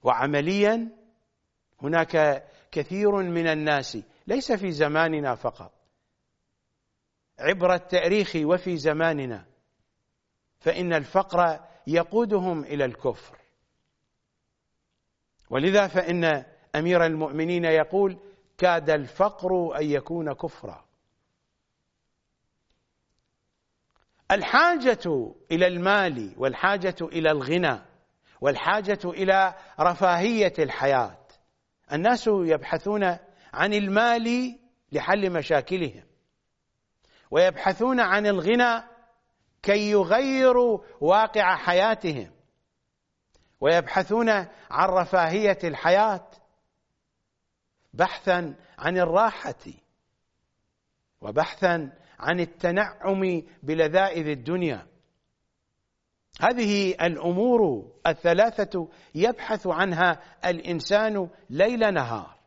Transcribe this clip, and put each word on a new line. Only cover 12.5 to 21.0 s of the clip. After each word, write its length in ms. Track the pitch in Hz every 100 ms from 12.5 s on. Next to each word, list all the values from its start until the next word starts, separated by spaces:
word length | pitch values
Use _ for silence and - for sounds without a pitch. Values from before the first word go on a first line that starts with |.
| 160
إلى 220 | 143 143 131
الكفر. 540 | 117 131 110 - - _ _ _ _ _ _ _ _ _ _ _ _ _ _ _ _ _ _ _ _ _
ولذا 380 | 127 165 202 196
فإن 580 | 185 170 175 165 143 - _ _ 147
أمير 300 | 170 175 165
المؤمنين 600 | 156 156 151 160 175 170
يقول: 520 | 160 156 185 196 180 - _ _ -
"كاد 320 | 180 170 151
الفقر 880 | 151 131 - 202 202 185 185 165 143
أن 60 | 151
يكون 480 | 143 139 170 156
كفرا". 520 | 131 165 - - - _ _